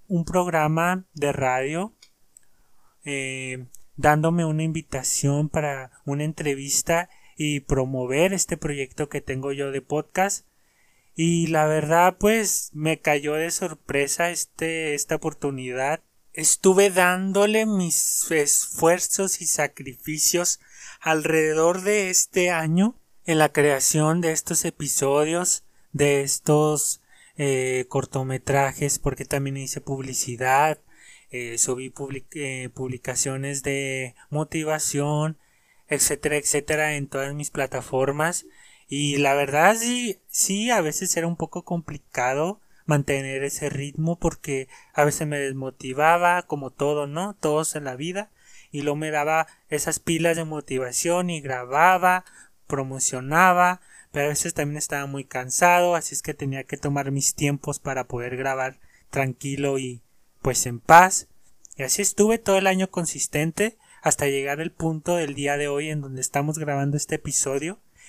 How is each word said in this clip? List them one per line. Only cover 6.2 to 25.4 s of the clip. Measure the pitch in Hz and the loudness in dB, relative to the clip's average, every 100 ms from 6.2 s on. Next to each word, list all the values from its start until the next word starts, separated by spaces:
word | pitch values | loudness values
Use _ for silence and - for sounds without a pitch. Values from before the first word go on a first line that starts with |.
entrevista | 151 151 151 139 139 - - 170 175 _ - - | -4 -4 -4 -4 -2 -2 0 0 -2 _ -18 -4
y | 151 143 | -2 -2
promover | - 139 131 131 127 139 185 | 0 0 0 -2 0 2 2
este | 190 - 165 | 2 -2 -4
proyecto | 160 143 131 - 147 | -4 -4 -6 -6 -6
que | 143 | -6
tengo | - 131 139 | -6 -6 -4
yo | 139 139 | -4 -4
de | 135 | -6
podcast. | - 151 147 - 196 - _ _ _ _ _ _ _ - | -4 -4 -2 0 0 -2 _ _ _ _ _ _ _ -2
Y | 165 170 160 | 2 2 2
la | 156 156 | 2 2
verdad, | 156 147 170 180 - | 2 4 6 6 4
pues, | 202 226 196 - - | 2 2 0 -2 -6
me | 151 156 156 | -4 -2 0
cayó | - 147 147 | 0 0 0
de | 151 170 | -2 -2
sorpresa | - 185 156 - 139 143 - 175 | -4 -6 -8 -4 -2 0 0 -2
este, | 165 - - 160 160 156 | -4 -8 -6 -4 -4 -4
esta | 147 - 156 | -4 -4 -4
oportunidad. | 160 - 143 131 127 127 135 160 _ _ _ | -4 -4 -6 -6 -6 -4 -2 -4 _ _ _
Estuve | - 156 - 190 190 202 | -4 0 4 6 6 6
dándole | 185 180 180 190 196 208 214 220 | 6 4 2 0 2 4 4 2
mis | 196 175 - - - - | 0 0 0 0 -2 0
esfuerzos | 165 147 - - - 165 180 - - 190 - | 0 2 2 0 2 4 4 0 -2 -2 -2
y | 165 | -2
sacrificios | - 143 - 135 127 - 156 - 170 175 - - - - - | -2 -2 -6 -16 -14 -8 -2 0 2 0 -4 -8 -20 -20 -6
alrededor | 160 160 156 160 156 156 165 185 | 0 2 2 2 2 4 2 2
de | 190 208 190 | 0 0 2
este | 185 - 190 180 | 0 0 2 2
año | 170 160 170 214 - _ - | 2 2 2 2 0 _ -8
en | - 156 | 0 4
la | 151 | 4
creación | - 147 135 - 156 156 170 | 4 4 4 2 2 2 2
de | 165 | 0
estos | 156 - 165 | -2 -2 -2
episodios, | 170 - 147 - 139 143 151 170 | -4 -4 -4 0 2 2 2 0